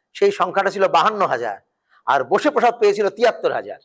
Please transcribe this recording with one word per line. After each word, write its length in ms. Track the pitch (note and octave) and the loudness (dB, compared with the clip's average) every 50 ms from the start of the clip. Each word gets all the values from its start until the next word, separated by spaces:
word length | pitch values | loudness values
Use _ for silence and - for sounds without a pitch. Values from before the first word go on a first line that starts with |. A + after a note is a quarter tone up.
| _ _ _ | _ _ _
সেই 180 | - G3+ G3+ | 0 0 0
সংখ্যাটা 380 | G3 - F3 F#3 D#3+ G3 F#3+ F#3+ | 2 0 -4 -2 0 -2 -2 -2
ছিল 180 | E3+ G3 F#3+ | 0 0 0
বাহান্ন 400 | F3+ D#3 E3 E3 G#3+ G#3+ G3+ F3+ | 2 2 2 2 2 0 0 -2
হাজার, 320 | - C3+ A#2 A#2+ G#2+ G2 - _ _ _ _ _ _ _ _ - | -2 -2 -4 -4 -6 -8 -10 _ _ _ _ _ _ _ _ -2
আর 180 | A#2+ C3 C#3 B2+ | 0 0 0 0
বসে 260 | B2 F#3 G3+ - D4 | 0 0 0 0 0
প্রসাদ 300 | - A#3+ A3+ A#3+ A3+ A#3 | 0 2 2 2 2 2
পেয়েছিল 300 | A3 G#3 G3+ G#3 G#3 F#3+ | 2 2 2 2 -2 -4
তিয়াত্তর 420 | - G#3 A#3+ A3 - - - D3+ | -2 0 0 0 0 0 -4 -2
হাজার। 280 | B2 A#2 G2 G2+ - - _ | -2 -4 -8 -10 -16 -16 _